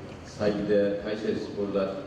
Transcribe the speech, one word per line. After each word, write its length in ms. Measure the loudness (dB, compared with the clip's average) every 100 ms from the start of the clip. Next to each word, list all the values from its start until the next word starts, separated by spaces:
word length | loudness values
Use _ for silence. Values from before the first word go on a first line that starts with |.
| -12 -12 -10
saygıdeğer 760 | 0 2 2 4 4 4 2
Kayseri 320 | -2 -2 0 -2
Spor'da 560 | -2 -4 0 0 0 -2